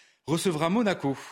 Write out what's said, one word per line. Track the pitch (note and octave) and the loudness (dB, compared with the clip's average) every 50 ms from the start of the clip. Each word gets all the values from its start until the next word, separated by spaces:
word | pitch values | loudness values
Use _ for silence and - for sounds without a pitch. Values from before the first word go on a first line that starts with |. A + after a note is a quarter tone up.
| - _ _ _ _ - | -20 _ _ _ _ -2
recevra | D3+ E3+ - F#3+ E3 D3 D#3+ E3 | -2 0 0 0 0 0 0 2
Monaco, | F#3 A#3 A#3+ G3+ E3+ - - C#3 C3+ - - - | 2 2 2 2 0 0 0 -2 -2 -4 -6 -14